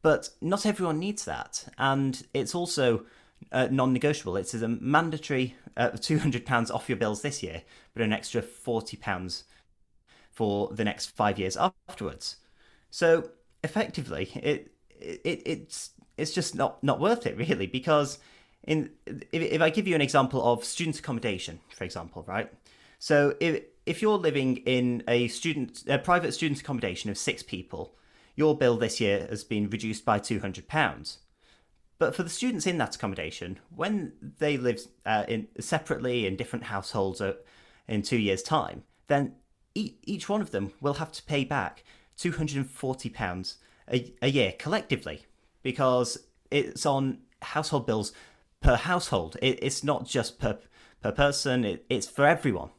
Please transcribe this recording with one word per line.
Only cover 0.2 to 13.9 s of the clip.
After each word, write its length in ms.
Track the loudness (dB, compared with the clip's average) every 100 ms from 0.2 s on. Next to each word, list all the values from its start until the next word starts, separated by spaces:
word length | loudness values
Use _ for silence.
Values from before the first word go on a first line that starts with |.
| 0 _
not 240 | -2 0
everyone 340 | 0 0 0 0
needs 280 | -2 -4 -6
that, 420 | -8 -6 -10 -12 0
and 460 | 2 4 2 -2 -4
it's 220 | -2 -2
also, 500 | -2 -2 4 4 4 0 -20 _ _ -4
uh, 160 | 0 2
non-negotiable. 680 | 4 4 4 2 0 -2 -2
It's 160 | -2
a 120 | -2 -2
mandatory, 880 | -2 2 2 2 -4 -2 -2 -2 -6 -12 0
uh, 140 | 0
two 280 | 0 0 2
hundred 280 | 2 0 0
pounds 240 | 0 2
off 180 | -4 -2
your 80 | 0
bills 240 | 0 0
this 220 | -4 -6
year, 200 | -8 -10 -14 -20 _
but 100 | -2
an 100 | 0
extra 280 | 0 0 -4
forty 560 | -4 -10 -4 -4 -4 -8
pounds 480 | -4 -4 -4 -8 -12 -20 _ _ _ _ _ _ _
for 380 | -2 0 0 -2
the 120 | 0
next 240 | -2 -2 -10
five 300 | 2 2 2
years 180 | -2 2
afterwards. 760 | 0 0 -18 -8 -8 -8 -12 -12 _ _ _ _ _
So 400 | 2 6 6 4 -16 _ _
effectively, 680 | -4 -2 -2